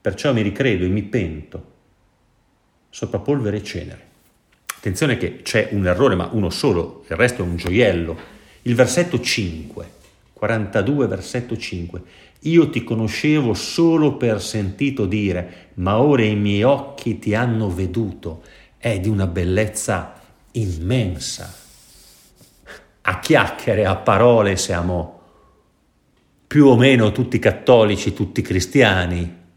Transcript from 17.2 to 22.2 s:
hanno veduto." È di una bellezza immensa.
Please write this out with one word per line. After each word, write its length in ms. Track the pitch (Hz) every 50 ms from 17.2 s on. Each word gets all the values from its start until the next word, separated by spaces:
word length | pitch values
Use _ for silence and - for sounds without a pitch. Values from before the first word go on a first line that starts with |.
| - 107 104
hanno 360 | 110 123 120 117 110 110 98
veduto." 720 | 87 87 95 87 85 117 113 101 - - - 85 78 - - - - - - _ _
È 240 | _ - 120 110 92
di 80 | 87 104
una 180 | 110 98 95
bellezza 960 | 90 85 92 87 87 92 101 110 101 - - - - 104 87 - - - - - _ _ _ _ _ _
immensa. 1000 | 120 110 95 87 78 82 90 123 131 113 92 87 76 - - - - 85 87 - - - - - - _ _ - - - - _ _